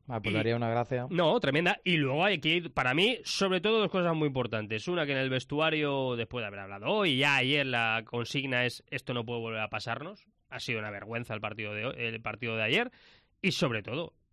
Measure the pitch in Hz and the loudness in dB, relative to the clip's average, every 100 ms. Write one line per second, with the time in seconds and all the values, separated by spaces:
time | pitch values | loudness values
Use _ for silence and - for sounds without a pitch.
0 | - 117 104 107 110 117 117 117 120 127 | -8 -6 -2 0 2 2 2 0 0 -2
1 | 123 175 160 165 143 147 175 208 185 165 | 0 2 4 4 2 2 2 0 2 2
2 | 135 143 196 180 156 170 170 - 127 143 | 2 2 2 2 2 0 0 0 2 4
3 | 185 - - - 196 185 202 226 202 190 | 4 2 -2 0 2 2 2 2 2 2
4 | 175 160 151 131 120 110 104 110 170 175 | 2 2 2 0 -2 -2 -2 -4 -2 0
5 | 143 135 131 131 - 147 160 156 147 139 | 0 0 0 0 -2 0 2 2 2 0
6 | 131 120 110 123 104 101 98 101 113 214 | 0 -2 -4 -4 -6 -8 -10 -6 0 2
7 | 190 131 143 139 127 147 131 120 113 113 | 4 4 4 4 4 2 2 2 2 0
8 | 113 120 113 143 135 123 123 - - 131 | -2 -4 -2 -2 0 0 0 -2 -10 -8
9 | - 120 113 120 113 110 107 107 117 117 | -4 -4 -4 -4 -4 -4 -4 -4 -6 -6
10 | 156 208 _ _ - 127 - 113 107 101 | -8 -14 _ _ -16 -10 -4 -4 -4 -8
11 | 101 117 120 107 107 107 107 104 117 127 | -8 -8 -6 -6 -6 -6 -6 -4 -6 -4
12 | 117 113 117 110 117 113 110 170 247 - | -6 -6 -8 -6 -4 -2 2 2 0 -6
13 | - - _ _ 190 - 147 110 92 135 | -20 -20 _ _ -2 0 0 0 -4 -6
14 | 165 - _ | -8 -12 _